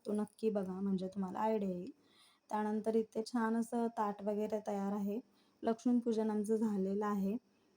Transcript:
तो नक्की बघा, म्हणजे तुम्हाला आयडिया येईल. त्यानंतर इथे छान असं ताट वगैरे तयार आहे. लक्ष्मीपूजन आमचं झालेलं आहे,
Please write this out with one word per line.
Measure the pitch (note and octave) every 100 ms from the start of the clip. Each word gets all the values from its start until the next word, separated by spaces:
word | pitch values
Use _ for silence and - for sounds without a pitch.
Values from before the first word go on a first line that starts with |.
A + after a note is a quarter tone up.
| -
तो |
नक्की | G#3 G#3 - A3
बघा, | G3+ F#3
म्हणजे | F#3 G3 F#3+ F#3
तुम्हाला | G3 F#3 G3
आयडिया | A3 A3 G3
येईल. | F3+ G3+ - _ _ - _ -
त्यानंतर | G#3+ G#3 G#3+ G#3+ A3+
इथे | A3 - A3
छान | A#3+ A3 A3+
असं | A3+ A#3+ A#3 A3+
ताट | G#3 G3+
वगैरे | G3+ G#3 G#3+ G#3+ G#3
तयार | G3+ G3
आहे. | G#3 G3+ G#3 - _ _ -
लक्ष्मीपूजन | A3+ A3+ B3 B3 A#3 A3 A3
आमचं | G#3+ G#3 A3
झालेलं | A3 G3+ F#3+ G3+ G#3+
आहे, | G#3 G3 A3+ _ _ _